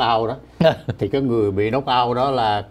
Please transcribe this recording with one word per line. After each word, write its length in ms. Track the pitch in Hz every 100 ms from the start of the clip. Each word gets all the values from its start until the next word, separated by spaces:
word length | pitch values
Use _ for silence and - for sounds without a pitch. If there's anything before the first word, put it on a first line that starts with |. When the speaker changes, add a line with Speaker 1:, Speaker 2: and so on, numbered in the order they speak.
| 117 113
Speaker 1:
out 140 | 113
đó, 60 | 131 - -
Speaker 2:
<laughs> 400 | 165 131 - -
Speaker 1:
thì 100 | 101
cái 120 | 139
người 300 | 135 117 104
bị 200 | 98 107
knock 180 | 127 135 123
out 120 | 120 120
đó 140 | 139
là 340 | 131 110 104 98